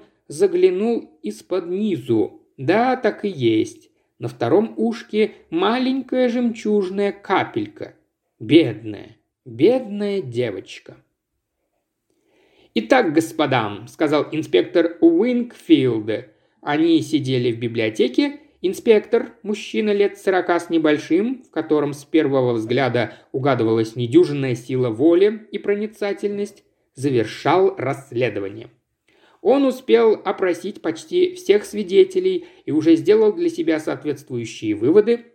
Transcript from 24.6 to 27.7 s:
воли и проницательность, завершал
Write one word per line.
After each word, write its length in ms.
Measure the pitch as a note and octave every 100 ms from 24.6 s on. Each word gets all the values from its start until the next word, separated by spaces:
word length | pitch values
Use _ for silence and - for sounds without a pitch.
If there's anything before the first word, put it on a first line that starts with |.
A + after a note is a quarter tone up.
| - B2+ B2
воли 580 | A2 D#3+ F3 G#3 A3 -
и 60 | -
проницательность, 1040 | G3+ G3+ G#3+ - G3+ G3+ G3+ G3+ G#3 - _ _ _
завершал 840 | - C#3 B2 G#2+ - C#3+ F3 F#3+